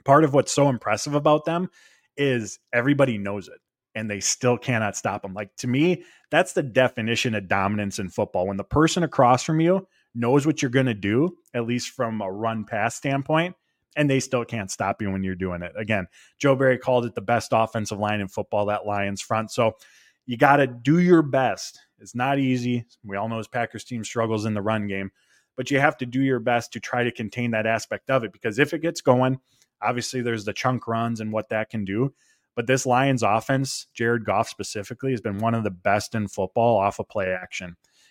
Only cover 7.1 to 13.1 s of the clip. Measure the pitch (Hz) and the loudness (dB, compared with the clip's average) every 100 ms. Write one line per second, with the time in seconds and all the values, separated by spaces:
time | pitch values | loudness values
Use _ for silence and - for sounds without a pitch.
7.1 | 113 123 107 92 98 98 104 101 101 92 | 0 0 -4 0 0 2 0 -4 -6 -6
8.1 | - 101 90 95 98 - 143 160 180 160 | -4 -2 -2 -2 -4 -2 2 2 2 0
9.1 | - 123 123 - 160 165 190 - _ _ | 4 6 4 2 2 2 2 -2 _ _
10.1 | 120 117 143 151 - 131 131 131 104 101 | -4 2 2 2 0 0 2 2 0 0
11.1 | 117 175 - _ 123 117 120 - - 117 | 2 0 -2 _ -6 -2 -4 -6 -6 -4
12.1 | 110 95 101 113 113 101 110 113 - 143 | -2 -6 -4 -4 -4 -4 -2 -2 -2 -2